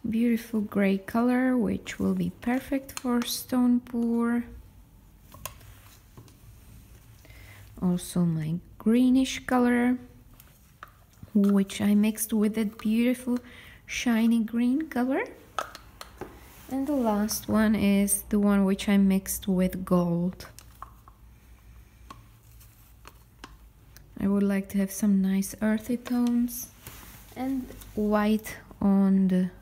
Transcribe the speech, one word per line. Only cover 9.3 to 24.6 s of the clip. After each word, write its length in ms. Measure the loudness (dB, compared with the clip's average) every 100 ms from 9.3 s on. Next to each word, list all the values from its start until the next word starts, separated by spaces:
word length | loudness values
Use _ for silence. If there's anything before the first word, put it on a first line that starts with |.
| -4
color, 540 | -2 2 2 2 0 -2 -6 -20 -20 -20 -20 -20 -20 _ -20 -20 -20 -20 -4
which 480 | 2 4 2 0 -2
I 120 | 2
mixed 380 | 2 2 -2 -4
with 220 | 0 0
that 240 | 0 -4 -4
beautiful 600 | -2 2 2 0 -2 -4 -6 -20 -20 -20
shiny 560 | -12 -4 0 2 4 2
green 480 | 0 0 0 0 -2
color. 360 | -4 -2 -2 -4 -12 -12 -12 -10 -16 -20 -20 -20 -16 -18 -18 -20 -20 -8
And 160 | -6 -2
the 80 |
last 540 | 0 2 2 0 -4 0
one 260 | 2 2
is 480 | 2 2 2 2 -2 0
the 80 | 2
one 260 | 4 4
which 240 | 2 0 2
I 80 | 4
mixed 500 | 6 2 -2 -6 -2
with 380 | 0 0 -2
gold. 640 | 0 2 2 0 -2 -4 -18 -20 -20 -20 -20 -20 -20 -20 -20 -20 -20 -20 -20 -20 -20 -20 -20 -20 -20 -20 -20 -20 -20 -20 -20 -20 -20 -20 -20 -20 -20 -20 -20 -20 -20 -20 -20 -4
I 80 | 0
would 160 | 2
like 260 | 2 0